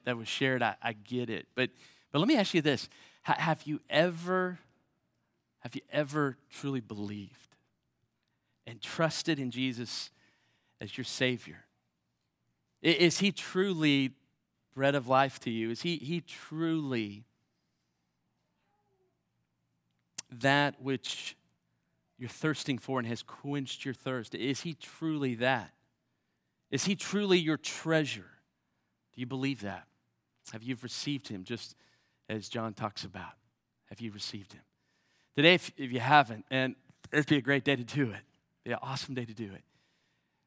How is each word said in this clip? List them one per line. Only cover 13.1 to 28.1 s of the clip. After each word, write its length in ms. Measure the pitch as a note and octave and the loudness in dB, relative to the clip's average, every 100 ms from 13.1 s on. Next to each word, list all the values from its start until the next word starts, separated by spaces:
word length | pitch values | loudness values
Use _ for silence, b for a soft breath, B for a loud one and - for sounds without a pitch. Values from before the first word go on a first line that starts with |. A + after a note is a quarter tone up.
| - | 4
he 120 | G3 | 2
truly 840 | - - F#3 G3 F3 D#3 C#3 C3+ - _ _ _ _ _ | 0 -4 0 0 2 4 4 2 -4 _ _ _ _ _
bread 220 | C3 C#3 C#3+ | 0 2 2
of 100 | A#2+ | 4
life 320 | C3 C3+ - | 4 4 0
to 120 | - | -4
you? 200 | A2+ A2+ | -2 -2
Is 120 | A#2 | -2
he, 140 | F3 D#3+ | -2 -2
he 220 | B2 E3+ | -2 -6
truly 1040 | - - - D#3 E3 E3 C#3+ B2 G#2 G2+ A2+ _ _ _ _ _ _ _ _ _ _ _ _ _ _ G#4 G4+ F#4+ F#4 _ _ _ _ _ _ _ _ _ _ - - | -6 -16 -10 -4 0 0 0 -2 -2 -8 -18 _ _ _ _ _ _ _ _ _ _ _ _ _ _ _ _ _ _ _ _ _ _ _ _ _ _ _ _ -14 -14
that 500 | A#2+ C3+ C#3+ C#3+ - | 0 4 4 4 0
which 540 | C3 C3 - - - - _ _ _ _ _ _ _ - | -4 -4 -4 -8 -10 -14 _ _ _ _ _ _ _ -12
you're 100 | A#2+ | -10
thirsting 500 | - D#3+ C#3+ - B2 | -2 -2 -2 -2 -4
for 200 | - C3 | -2 -2
and 80 | A#2 | -2
has 160 | A#2 | -6
quenched 600 | - - C#3+ C#3+ C3 - | -8 -14 -6 -6 -6 -8
your 100 | C#3 | -8
thirst? 400 | A#2 C3+ B2+ G#2+ | -6 -4 -6 -6
Is 280 | - A#2 C3 | -4 -2 -2
he 120 | E3+ | -4
truly 600 | D3+ - - D#3+ D3+ C3+ A2+ | -8 -12 -6 -2 0 0 2
that? 360 | B2 C3 E2+ _ _ _ _ _ _ _ _ _ - | 2 2 -2 _ _ _ _ _ _ _ _ _ -6
Is 140 | C#3 F#3 | -2 0
he 100 | G3+ | 0
truly 420 | - G3 G#3 F3+ | 0 0 4 4
your 180 | D#3+ D#3 | 4 -2
treasure? 760 | - - D#3+ D#3+ C#3+ | -2 -6 2 4 2